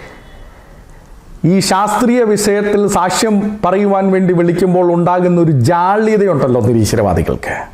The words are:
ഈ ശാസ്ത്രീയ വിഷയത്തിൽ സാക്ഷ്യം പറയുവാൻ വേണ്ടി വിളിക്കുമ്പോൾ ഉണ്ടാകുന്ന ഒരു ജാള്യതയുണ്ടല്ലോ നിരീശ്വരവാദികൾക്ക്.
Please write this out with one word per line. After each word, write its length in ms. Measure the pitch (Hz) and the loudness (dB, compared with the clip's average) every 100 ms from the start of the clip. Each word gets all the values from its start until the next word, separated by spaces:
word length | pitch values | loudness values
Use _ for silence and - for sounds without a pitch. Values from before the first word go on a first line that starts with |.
| - - - - - - - - - - - - - - | -20 -20 -20 -20 -20 -20 -20 -20 -20 -20 -20 -20 -20 -4
ഈ 160 | 156 190 | 0 0
ശാസ്ത്രീയ 640 | - 190 202 214 240 247 | 0 0 0 0 0 2
വിഷയത്തിൽ 680 | 220 208 208 202 208 202 202 | 2 0 0 0 0 0 0
സാക്ഷ്യം 720 | 196 180 - 220 208 208 208 | 0 -2 -2 0 0 -2 -4
പറയുവാൻ 460 | 180 190 202 196 190 | -2 0 0 0 0
വേണ്ടി 240 | 185 185 | 0 0
വിളിക്കുമ്പോൾ 580 | 175 175 170 185 180 175 | 2 0 0 0 2 2
ഉണ്ടാകുന്ന 480 | 170 175 180 180 175 | 2 0 0 2 2
ഒരു 100 | 165 | 2
ജാള്യതയുണ്ടല്ലോ 1080 | 139 120 175 180 208 220 214 196 147 135 123 | 2 2 2 0 0 2 2 0 0 0 0
നിരീശ്വരവാദികൾക്ക്. 920 | 117 117 104 113 101 87 78 62 - - - | 2 0 0 0 0 0 -2 -4 -6 -10 -12